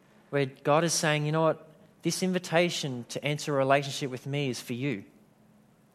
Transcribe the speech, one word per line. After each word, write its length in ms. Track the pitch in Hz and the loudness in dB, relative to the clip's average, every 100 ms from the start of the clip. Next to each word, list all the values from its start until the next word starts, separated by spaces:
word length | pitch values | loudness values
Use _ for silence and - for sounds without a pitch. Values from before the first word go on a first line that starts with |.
| _ _ _ | _ _ _
where 160 | 143 139 | -2 -2
God 380 | - - 147 | -2 2 4
is 80 | 170 | 4
saying, 340 | - 160 151 147 | 2 2 2 0
"You 60 | |
know 100 | 160 | 2
what? 260 | 160 156 - - - _ | 2 0 -6 -20 -20 _
This 200 | 170 170 | -4 -2
invitation 840 | 185 180 180 165 175 170 151 123 117 | 0 -2 0 2 2 0 -6 -6 -8
to 160 | - | -6
enter 300 | 139 147 - | -4 -2 -2
a 40 | 139 | 0
relationship 500 | 135 139 143 131 143 | 4 4 2 -6 -8
with 180 | 127 139 | -8 -6
me 220 | 143 143 | -4 -2
is 120 | 120 | -4
for 140 | - | -6
you. 280 | 120 139 104 - - _ _ _ _ _ _ _ | -6 -4 -4 -8 -20 _ _ _ _ _ _ _